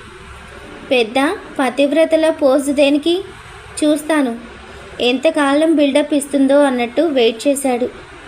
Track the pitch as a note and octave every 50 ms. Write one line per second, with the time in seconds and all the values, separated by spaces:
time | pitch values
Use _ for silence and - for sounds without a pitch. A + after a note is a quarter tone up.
0 | - - - - - - - - - - - - - - - - - - C#4 B3
1 | A#3 G#3 A#3+ C4+ C4+ D4+ G4 A4+ - - - - C#4 B3 A#3 - C#4 C#4 C#4+ D#4
2 | D#4+ D#4+ D#4+ D#4+ D#4+ D#4 D#4+ D#4+ D4+ C4+ B3+ D4+ C4+ C#4 C#4+ C4 D4 C#4 C#4+ D4+
3 | C#4+ E4 E4+ F#4 G4 - - - - - - - - - - - D4+ D4+ D4+ D4
4 | - - D#4+ D4+ C#4 A#3+ A#3 A#3 - - - - - - - - - - - -
5 | - B3 B3 B3+ - D#4+ D#4+ D#4 C#4+ C#4 C#4 D4 D#4+ D#4+ E4 C#4+ D4 C#4 C4 D4
6 | D4 D4 D#4+ C#4+ C#4 - - C#4+ C#4 C4+ C#4 C#4+ D4 C#4 B3+ B3 A#3+ A#3 - -
7 | D#4 E4+ C#4 C4 A#3 A3+ A#3 - - C#4+ C#4 C4+ - C4+ B3 A#3+ B3 A#3 - -
8 | - - - - -